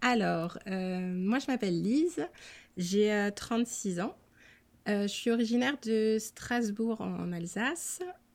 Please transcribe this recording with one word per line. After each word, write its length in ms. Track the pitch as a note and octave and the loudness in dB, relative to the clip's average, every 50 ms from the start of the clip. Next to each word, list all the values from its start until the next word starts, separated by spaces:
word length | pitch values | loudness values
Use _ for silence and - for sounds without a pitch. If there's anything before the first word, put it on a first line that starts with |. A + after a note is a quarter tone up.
Alors, 560 | - B3 B3 A3+ F#3+ F3 F3 E3 D#3+ F3 - - - - | 2 2 4 4 4 2 2 0 -2 -4 -6 -8 -8 -6
euh, 320 | F#3+ F#3+ F#3 F#3 F#3 F#3 | -4 -4 -2 -2 -2 -2
moi, 400 | F#3 F#3 F3+ F3+ F#3 G3+ A#3+ C#4 | -2 -4 -2 -2 0 2 0 0
je 80 | C4+ - | 0 0
m'appelle 340 | C4 B3 G#3+ F#3+ F3 E3 | -2 0 2 2 2 2
Lise. 440 | E3+ G3+ B3 D4 D#4+ F4+ F4 - - - - - - - - - - - - F#3 | 2 2 2 4 2 2 0 -2 -6 -6 -6 -12 -20 -20 -20 -20 -20 -12 -6 -4
J'ai, 340 | F3+ F3 G3 G#3 G#3 G#3+ | -2 0 4 4 4 4
euh, 180 | G#3 G#3 G3+ G#3 | 4 4 2 0
trente-six 720 | G3+ - - - A#3 A3+ A#3+ A#3 - - - G3 F3+ F3 | -2 -4 -4 -2 0 0 0 0 -2 -4 -4 -2 -2 -2
ans. 160 | F#3+ C#4 - - _ _ _ - - - - - _ _ _ _ - - | -2 -4 -6 -10 _ _ _ -20 -20 -20 -20 -20 _ _ _ _ -4 -2
Euh, 160 | G#3 G3+ G3+ | 0 0 0
je 40 | G3+ | 0
suis 240 | - - - A#3+ | -2 -2 0 2
originaire 440 | A#3 A#3 A#3 G#3+ A#3 A#3+ B3 C4+ D4 - - | 2 4 2 4 4 2 2 2 0 -2 -2
de 340 | A3 A3+ A3 A3 A3 A3 A3 | 0 2 4 4 4 2 2
Strasbourg 840 | A3 - - - - - A#3+ A#3+ A#3 G#3 G3+ G#3 A3+ A3+ A3 A3 | 0 -4 -10 -10 -4 -2 0 2 2 0 0 0 -2 -2 -2 -2
en, 120 | - F#3+ F3+ F3 | -2 -4 -4 -2
en 120 | F3 F3 F3 | -2 -4 -4
Alsace. 640 | E3+ E3+ F3 - - A3+ C4+ E4+ E4+ - - - - F4+ F4+ F4+ - _ _ | -4 -6 -6 -4 -2 -2 -2 -2 -4 -6 -8 -8 -8 -8 -10 -10 -12 _ _